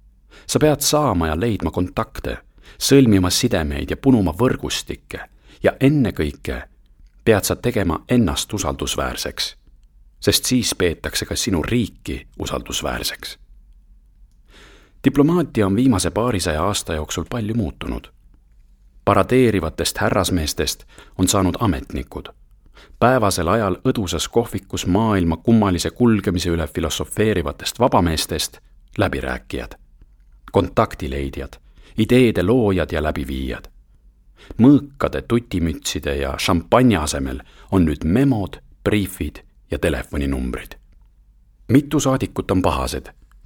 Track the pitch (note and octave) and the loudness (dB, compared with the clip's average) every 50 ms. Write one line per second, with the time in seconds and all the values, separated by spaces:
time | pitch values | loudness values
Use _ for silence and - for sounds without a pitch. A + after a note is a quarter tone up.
0 | _ - _ _ _ _ - - - - - - D#3 D3+ D3 C#3 - - - D3 | _ -20 _ _ _ _ -20 -16 -6 -2 0 2 4 4 2 2 0 0 0 2
1 | D3+ C3+ G2 F2 E2 D#2+ D2+ D#2+ G2 A#2+ G#2+ F2+ - E2 - - F2+ F2+ - - | 2 2 2 2 2 0 0 0 -2 -2 -2 -2 -4 -4 -2 -2 -2 -2 -2 -6
2 | A2+ - - - - - - - - _ _ _ - - - - - - C3+ C#3 | -6 -6 -8 -10 -10 -8 -8 -10 -12 _ _ _ -20 -20 -12 -6 0 4 6 6
3 | C3+ A#2 G#2 F#2+ F#2 F2 - - - A#2+ A2 F#2 D#2 D2 C#2+ D2 D#2 - F2+ - | 8 8 6 4 4 2 0 0 0 0 0 -2 -2 -2 -4 -6 -6 -6 -6 -2
4 | - C3+ B2+ A2+ F#2+ E2 D#2+ - A#2 - - - - - - - - - - - | 2 4 4 4 4 2 0 0 0 0 0 -2 -4 -6 -6 -6 -8 -8 -12 -14
5 | _ - - - - - _ _ _ - - - - G2 - - B2+ C3+ D3+ D3 | _ -14 -14 -14 -14 -16 _ _ _ -20 -8 -2 0 0 0 2 2 4 4 4
6 | B2+ F#2+ - - D#2+ D2 C#2+ - - - C2 B1+ - - _ _ _ _ _ _ | 2 0 0 -2 -2 -4 -4 -6 -8 -8 -8 -8 -10 -14 _ _ _ _ _ _
7 | - - _ _ - - A2 G2 - - F#2 - - B2 A#2 A2 G2 F2 D#2+ - | -20 -20 _ _ 2 2 2 2 2 0 -2 -2 -2 -4 -2 0 0 0 -2 -4
8 | - - B2 B2 A2+ E2 C#2+ - - - - G#2 - C#2+ C#2 C#2 D2 C#2 - C#2+ | -2 0 2 2 2 2 0 -4 -6 -6 -6 -6 -4 -4 -4 -4 -6 -6 -4 -4
9 | C#2 B1+ B1 - - - - - - - - - _ _ - - _ _ _ _ | -4 -6 -6 -8 -8 -8 -8 -8 -8 -8 -10 -14 _ _ -20 -20 _ _ _ _
10 | - - _ - - - G2+ - - - B2+ B2+ G#2+ - - - F#2+ E2+ D#2+ - | -20 -20 _ -6 0 0 0 0 0 0 0 0 0 -2 -2 0 0 0 0 -2
11 | - - - - - - - - - - F#2+ E2 D2 - - B2 A2 - - - | -6 -8 -6 -6 -6 -6 -6 -6 -2 -2 -2 -2 0 0 0 -2 -2 -2 -6 -10
12 | - - - - - - - - - - C2+ B1+ A#1+ - - - - C#2+ B1 A#1 | -10 -10 -10 -10 -10 -14 -14 -12 -8 -6 -6 -8 -8 -8 -8 -6 -6 -6 -6 -6
13 | A#1 - - - - - - - - - - - - - - - _ - - _ | -6 -8 -8 -10 -12 -16 -16 -18 -20 -20 -20 -20 -20 -20 -20 -20 _ -20 -20 _
14 | _ _ _ _ - - _ _ _ _ - - - - - - - _ _ _ | _ _ _ _ -20 -20 _ _ _ _ -20 -20 -20 -20 -20 -20 -20 _ _ _
15 | - C#3 C#3 C#3 C#3+ D#3 E3+ F3+ D#3+ - - A2+ G#2 F#2+ G2 G#2 B2+ C3+ A#2 F2+ | -2 0 2 4 4 4 4 2 0 0 0 0 0 2 2 2 4 4 2 2
16 | - E2+ - G2 A2+ B2 A2+ F#2 - F2+ D#2 D2+ E2 G2+ G#2 - - - E2+ D#2 | 0 -2 -2 -2 -2 -2 -2 -2 -2 -2 -2 0 0 -2 -2 -4 -4 -6 -6 -6
17 | D2+ - - - E2 - A#2 B2 G#2+ G2+ A2+ A#2 G#2 D2 C2+ - - - A#1+ - | -6 -6 -6 -8 -6 -6 -6 -6 -6 -4 -4 -4 -4 -4 -6 -8 -10 -8 -8 -10
18 | - - _ _ _ - _ _ _ _ _ _ - _ _ _ _ _ _ - | -10 -16 _ _ _ -20 _ _ _ _ _ _ -20 _ _ _ _ _ _ -4
19 | - - G2+ G2+ F#2 - B2 B2+ B2+ A#2 G2+ F#2+ D#2+ D#2+ - - D#2+ - - - | 0 2 4 4 4 4 4 4 4 4 2 2 -2 -2 -4 -4 -4 -4 -4 -2
20 | G2 G#2+ A2 G#2+ F2+ - - E2+ D#2 C#2+ - - D#2 - - - - - - - | -2 0 0 0 0 0 0 -2 -2 -2 -4 -4 -4 -4 -6 -8 -12 -20 -20 -20
21 | - - - - F#2 F2+ - G2+ F#2+ F2+ E2+ - A#2+ G#2+ E2+ C2 - - - C2 | -20 -12 -4 -2 0 2 2 2 2 0 0 0 0 0 0 -2 -4 -8 -8 -10
22 | B1+ - - D2 - - - _ - _ _ _ _ - - - - - - - | -8 -10 -12 -14 -14 -16 -18 _ -20 _ _ _ _ -20 -20 -20 -20 -18 -4 0
23 | A2+ A#2+ C3 C3 A2 G2 F#2 - E2+ D#2+ G2 A#2 A2 G2 F2+ - - C3 B2 B2+ | 2 4 4 4 2 2 0 0 0 0 2 2 2 0 -2 -2 -2 -2 -2 -2
24 | G#2 F2 - D#2 - - - A#2 A#2+ - - G2 - - - - - F#2 F2+ G2+ | -2 -4 -4 -4 -4 -2 -2 -2 -2 -2 -4 -10 -10 -8 -8 -6 -2 0 0 2
25 | A2+ A2 G#2 F#2+ F2 E2 D#2+ D2 - - A#2 A2+ G#2 G2 F2+ E2+ - E2+ - - | 2 2 2 2 2 0 0 -2 2 4 4 4 4 4 2 0 -2 -2 -2 2
26 | B2 A#2+ A2 G#2 F#2+ A2 F2 F2+ E2+ F2+ E2+ E2 D#2+ D#2 - F2+ D#2+ D#2 - - | 2 4 4 2 2 0 -2 0 0 0 0 0 -2 -4 -4 -4 -4 -2 -2 -4
27 | - - - - G#2+ A2 G#2 F2+ D#2+ D2 D#2 - - - - - A#2 C3+ C#3+ A#2 | -8 -6 -2 -2 0 0 0 0 -2 -4 -6 -8 -8 -8 -2 0 0 2 4 4
28 | F2+ E2+ D#2+ D#2 - - - D#2 - - - - - - _ - - - - - | 2 2 0 -2 -4 -4 -4 -6 -6 -6 -10 -14 -20 -20 _ -20 -20 -10 -4 -2
29 | G#2 E2+ C#2 C2+ B1+ C2 B1 B1+ - - - C2 A#1 - - - - _ _ - | -2 0 -2 -4 -4 -6 -6 -8 -8 -10 -10 -10 -10 -10 -14 -20 -20 _ _ -20
30 | - - _ _ _ _ - - - - - G#2 F2+ E2 - - - - - - | -20 -20 _ _ _ _ -20 -20 -8 -2 0 2 2 2 2 0 0 0 -2 -6
31 | - C#2+ C2+ C#2 C#2 C2+ C2+ - C2 - - - _ _ - - - - - - | -8 -6 -6 -6 -6 -6 -8 -10 -12 -12 -14 -20 _ _ -20 -20 -20 -8 -4 -2
32 | A2 F#2+ A#2+ B2+ B2+ A2+ G#2 G2+ F2 F2+ A#2+ C3 A2+ G2+ G2 F2+ D#2+ D2 F2 D#2+ | 0 4 4 6 6 4 4 2 2 2 2 2 2 2 2 0 0 -2 -2 -2
33 | D2 D2+ D2+ - C#2+ C2 C#2 C2 C2+ B1+ A#1+ - - - - - - _ _ _ | -2 -2 -2 -4 -4 -6 -6 -6 -6 -6 -8 -10 -12 -18 -20 -20 -20 _ _ _
34 | _ - _ _ _ _ - _ - - - - A2 C3 D3 C#3 C#3+ - - - | _ -20 _ _ _ _ -20 _ -20 -10 0 4 8 8 8 8 6 0 -6 -4
35 | - D2 - C#2 C2+ - A#2 A#2+ A#2+ - - F2+ E2 E2 D2+ - - - - D#2 | -2 -2 -2 -2 -4 0 -2 -2 -2 -2 -4 -2 -2 -2 -2 -4 -6 -8 -8 -6
36 | - D2 C#2 C#2 C#2 C2+ C2+ C#2 - - F#2 E2+ D#2+ - - A#2 B2+ B2+ G#2 E2+ | -4 -4 -4 -4 -4 -4 -4 -4 0 2 2 2 2 4 4 6 6 6 4 4
37 | D2+ C#2+ - D2 C2+ C2 C2 C2 - _ - - - - - F#2+ F2 D#2 D2 C#2 | 2 -2 -4 -4 -6 -6 -8 -10 -12 _ -20 -20 -8 0 2 2 4 2 2 0
38 | - D#2+ F2 A#2+ C#3 C#3 B2+ G#2+ G2 F2 - - - - - - - G#2 F#2 G#2+ | 0 0 2 2 4 2 2 0 -2 -6 -8 -14 -20 -20 -14 -8 -4 0 0 0
39 | G2 F2+ - - E2 D2 - - - - _ _ _ - - - - F2 D2 B1 | 0 -2 -6 -6 -8 -8 -8 -12 -20 -20 _ _ _ -8 -6 -2 0 0 -2 -2
40 | B1+ - - D2 C#2+ C#2 C2+ C2 B1+ B1 B1 B1 - - - - _ _ - - | -4 -6 -6 -4 -2 -2 -2 -2 -4 -6 -6 -8 -10 -14 -20 -20 _ _ -20 -20
41 | _ _ _ _ _ _ _ _ _ _ _ _ _ - A2+ C3+ D3 C#3+ D#3+ D3+ | _ _ _ _ _ _ _ _ _ _ _ _ _ 2 2 2 2 2 0 -2
42 | - C3+ C3 C3 G2+ F#2+ - - F#2+ - G2 F#2 F2+ F#2 - C2 C2 C2 - - | 0 0 0 0 -2 -4 -6 -6 -4 -2 0 0 2 0 0 0 -2 -4 -4 -6
43 | - - - _ _ - - - - | -10 -12 -18 _ _ -20 -20 -20 -4